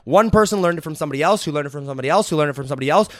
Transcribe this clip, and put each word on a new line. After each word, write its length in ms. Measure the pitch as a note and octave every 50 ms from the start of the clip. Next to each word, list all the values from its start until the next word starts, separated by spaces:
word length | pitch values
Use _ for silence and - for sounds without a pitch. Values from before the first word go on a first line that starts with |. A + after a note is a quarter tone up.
| -
one 260 | - C#3+ F#3+ A3 A3+
person 320 | F#3+ G#3+ G#3+ G3 G#3 G3+
learned 160 | F3+ E3+ E3+ E3+
it 40 |
from 140 | - E3 D#3
somebody 280 | D3 D#3+ D3 C#3 C3+ D3+
else, 220 | F3 G3+ G#3 -
who 80 | E3 C#3+
learned 140 | D3 C#3+ C#3+
it 40 |
from 140 | C3 D3 C#3
somebody 240 | C#3 C#3 C3 B2+ C3+
else, 200 | D#3+ G3+ G#3+ -
who 60 | F3
learned 140 | D#3 D3 D3
it 60 | C#3
from 120 | C#3 C#3+ C3
somebody 220 | C#3+ C3 C3 C#3
else, 180 | D3+ F#3+ G#3+ - - -